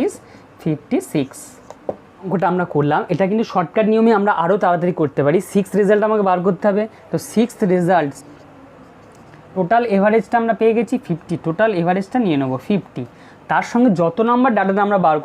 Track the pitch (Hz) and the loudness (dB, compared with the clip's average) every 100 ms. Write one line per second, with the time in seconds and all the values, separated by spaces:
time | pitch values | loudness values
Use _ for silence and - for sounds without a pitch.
0 | 359 - - - - - 165 151 - 294 | -4 -4 -20 -20 -20 -10 -6 -6 -4 -6
1 | - 156 135 - - - - - - - | -2 -4 -4 -8 -20 -20 -20 -20 -14 -14
2 | - - 190 175 185 180 175 151 147 156 | -14 -16 -6 -2 0 0 -2 0 0 0
3 | - 165 196 220 226 196 165 - 214 220 | -2 -2 0 0 -2 -2 -2 0 2 4
4 | 226 214 202 180 170 202 190 175 180 175 | 4 4 2 0 0 0 2 0 0 -2
5 | 151 - 139 175 - 202 190 190 202 208 | -2 0 0 0 0 -4 -2 0 2 2
6 | 214 220 190 180 175 175 214 196 220 - | 2 0 0 0 0 0 0 0 -4 -10
7 | - 165 - - 233 - 202 180 175 180 | -8 -6 -4 -2 -2 0 0 2 2 2
8 | 147 - - - - - - - - - | 0 -6 -20 -20 -20 -20 -20 -20 -20 -20
9 | - - - - - 190 175 233 233 196 | -20 -20 -20 -20 -12 -6 0 0 2 2
10 | 208 226 214 233 226 214 226 220 233 254 | 2 2 0 -2 0 0 2 2 0 -4
11 | - 160 - 170 160 160 226 185 165 190 | -4 -8 -4 -6 -4 -2 0 0 0 0
12 | 196 254 208 143 135 127 - 202 - - | -2 -2 0 0 -2 -4 -2 -2 -2 -12
13 | 120 - - - - 160 185 233 247 170 | -12 -14 -20 -20 -4 -2 0 2 2 4
14 | 165 165 226 240 247 208 190 196 202 202 | 0 0 0 2 2 2 0 0 0 2
15 | 175 156 | 2 0